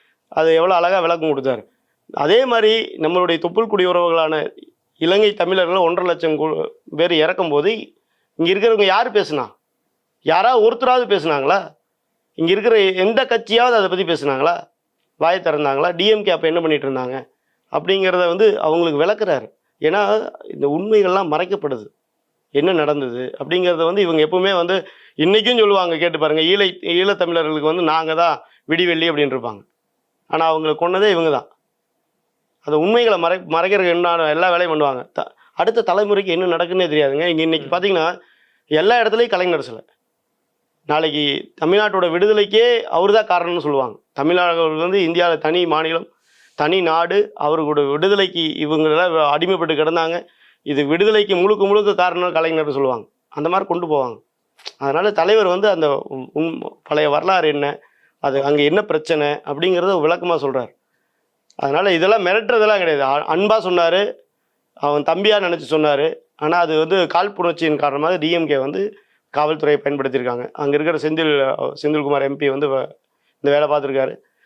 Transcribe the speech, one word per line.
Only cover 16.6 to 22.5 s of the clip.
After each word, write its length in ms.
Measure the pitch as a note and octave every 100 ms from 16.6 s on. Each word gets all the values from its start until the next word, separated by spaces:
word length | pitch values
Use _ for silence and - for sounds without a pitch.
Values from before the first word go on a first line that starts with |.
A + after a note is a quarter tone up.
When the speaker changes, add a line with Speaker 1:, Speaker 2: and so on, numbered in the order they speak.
Speaker 1:
பண்ணிட்டு 280 | D#3+ D3+ C#3
இருந்தாங்க 280 | C3 B2+ C3 - _ _ _ -
அப்படிங்கிறத 540 | D3+ E3+ G3 F#3 F3+ F3
வந்து 340 | F3+ G#3+ G#3
அவங்களுக்கு 420 | D#3 E3+ E3+ C#3+
விளக்குறாரு. 420 | F3 A3 G3 C3+ A2 _ _ -
ஏன்னா 220 | D3+ G3+ G3+ G#3+ - - -
இந்த 140 | - C#3+
உண்மைகள்லாம் 640 | D#3 G#3 G#3+ G3 F#3+ E3+
மறைக்கப்படுது, 540 | D#3 F3+ G3+ D3 A#2+ G#2 _ _ _ _ _ _